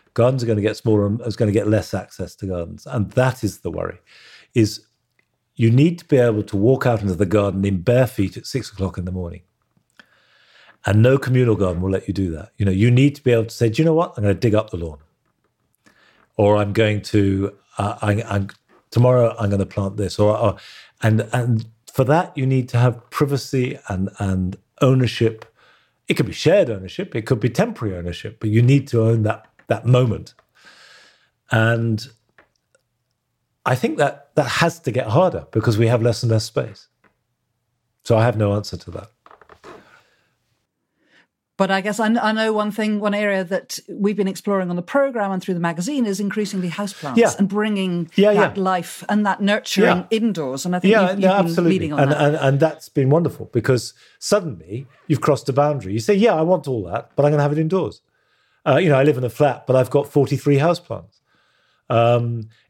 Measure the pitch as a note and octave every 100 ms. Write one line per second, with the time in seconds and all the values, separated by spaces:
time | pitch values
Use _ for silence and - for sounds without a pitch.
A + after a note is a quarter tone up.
0 | _ - A#2+ C3+ A#2 G#2 G#2 G#2 A#2 G#2+
1 | G2+ A#2 A#2+ - G#2+ G2+ G#2+ G#2+ - F#2+
2 | G2+ - F2+ - G2 F2+ E2+ F2 - C3
3 | F#2+ - C3 - G2+ - F2 E2 G1+ F2+
4 | _ - - - _ B2 G#2+ - _ _
5 | _ _ _ _ _ - A#2 B2 E3 E3+
6 | - C3+ A#2+ G#2+ G2+ G2 A2 C3 C3 A#2
7 | G2+ E2 G2 G#2 G2+ F#2 G2 F#2+ F2 B2
8 | B2 - F#2+ - - - - - F#2+ F#2+
9 | F2+ F#2 F2 E2+ _ _ _ _ _ _
10 | _ _ _ _ _ _ _ _ - G#2
11 | B2 C3+ B2+ B2+ B2 G2 F#2+ F2 F#2 F#2+
12 | - G2 F#2 D#2+ - - G2+ F#2+ A#2 B2
13 | C#3+ C#3+ B2+ A#2 A2 - A#2 A2 E3 D#3+
14 | F3 - G#2 F#2 A#2+ G#2 A2 F2 E2 D2
15 | _ _ _ _ _ _ _ _ _ _
16 | _ _ _ - G#2 G#2 G2+ G#2 G#2+ G#2
17 | - G#2+ G2 G2 G2 - _ - G2+ A2
18 | G#2 G#2 - G2+ G2 - _ _ _ A#2
19 | B2+ B2+ A#2 A#2 G#2 G2+ F#2+ - G2 G#2+
20 | F#2+ - G#2 A2 A2+ G2 - - - -
21 | A2+ A2 - B2+ A#2+ A2 - _ - -
22 | B2+ D#3+ F3 D3 C3 C3 B2+ A#2+ B2 A#2+
23 | _ - C#3+ C#3 - C3+ B2 - - F#2
24 | G2 - G2+ F#2 F#2 - _ - C3+ C3
25 | A#2 - A2+ A2 - _ _ _ _ _
26 | - C#3+ C3 - D3+ G3+ C#3+ G2 F#2 -
27 | G#2 A#2+ A2 A#2+ A#2+ A2+ A#3+ - A2 F2+
28 | F2 E2+ G#2 - A2 A2 A#2+ C#3+ C#3 A#2
29 | A2+ A2+ G#2+ A2 _ _ - G#2+ A#2 B2+
30 | B2+ E2 F2 _ _ _ - - - -
31 | _ _ _ _ - A2+ A2+ A#2 A#2 A2
32 | - _ _ _ _ _ _ _ _ _
33 | _ _ _ _ _ _ C3 B2+ D#3+ D#3
34 | C#3 - _ - C3+ - E3+ - C3+ G2+
35 | A2 B2 F#3 F2+ - A2+ A#2+ G#2+ A#2 A#2+
36 | A2+ A2 A#2+ A2 - - A#2 G2 _ _
37 | _ _ _ _ _ _ _ _ _ _
38 | - A2 A#2 A2 G#2 G#2 G2+ F2+ - F2+
39 | - _ _ - _ - - - _ _
40 | _ _ _ _ _ _ _ _ _ _
41 | _ _ _ _ _ - F#3+ F#3+ G3+ G#3
42 | G#3+ A#3 G#3+ A3 A3 G#3+ G#3 G#3 G#3+ G#3
43 | G#3 G#3 G#3 F#3+ F3 F#3+ - - - G3
44 | G3+ G3+ G3 F#3+ - G3 F3+ F3+ F3 C#4
45 | C#4 A#3+ G3 F#3 - F3 E3+ E3 F#3 D4
46 | A3 G3 G3+ G#3+ G3+ F#3+ F3+ D#3 G3+ -
47 | C#3+ E3+ A3+ - G3 G3+ G#3+ G3+ F#3+ F3
48 | D#3+ - G3+ G#3 F3 G3 F#3 F3+ E3+ -
49 | - G#3 G#3 - G3+ G#3 - F#3+ F#3 F3+
50 | - A3 A3+ E3 C3+ C3+ F3+ F3+ F#3+ A3
51 | F#3 G3+ F#3+ G3 E3+ E3+ F3+ F#3+ D#3+ D3+
52 | C#3 D3 D3 D3 C3+ C#3 D#3 D3+ - -
53 | C3 D#3 D#3+ - - A#2+ G#2+ B2 - -
54 | _ _ - G#3 F3+ F2+ E2 A2+ C#3 _
55 | - B2+ - C#3 - C3 D3 C#3+ F#2+ G#2+
56 | A2+ G3+ A3+ D#3+ E3 F#3 C#3+ A#2+ F2 A2
57 | - - D3 D3 C#3+ D3 D#3 F#3+ A#2 -
58 | _ _ _ _ _ _ - C#3+ F3+ C3+
59 | C#3+ B2+ B2 - D3 B2 - B2+ B2+ C#3+
60 | C#3 D3 C3 C3+ D3 C#3 D#3+ E3 - G2
61 | F2 _ _ _ _ _ _ _ - A#2
62 | A#2 A#2+ A#2 A#2 A2 _